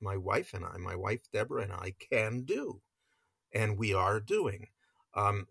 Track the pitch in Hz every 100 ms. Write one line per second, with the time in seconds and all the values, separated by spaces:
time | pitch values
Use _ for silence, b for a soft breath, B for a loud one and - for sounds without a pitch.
0 | 101 98 92 110 180 92 87 87 90 90
1 | 101 120 - 104 113 131 101 90 92 95
2 | - 120 110 123 131 226 240 - _ _
3 | _ _ _ _ _ 104 107 98 110 95
4 | 92 107 107 214 143 95 98 _ _ _
5 | _ 101 101 101 -